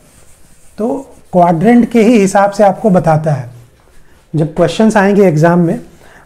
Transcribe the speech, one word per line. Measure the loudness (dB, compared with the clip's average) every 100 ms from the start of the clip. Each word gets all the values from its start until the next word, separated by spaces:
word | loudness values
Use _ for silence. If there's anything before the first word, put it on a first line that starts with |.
| _ _ -20 -20 -20 _ -20 -10
तो | -8 -8 -12 -20 -6
quadrant | 0 0 2 2 2 2
के | 0
ही | 2 2
हिसाब | 2 0 0
से | 2
आपको | 0 0 0
बताता | 0 0 -2 -2
है। | -6 -8 -18 -20 _ _ -20 -20 _ _
जब | -6 -4 -2
questions | -4 0 0 0
आएंगे | 0 2
exam | 2 2 2 2
में | 0 -4 -10 -20 -20 -20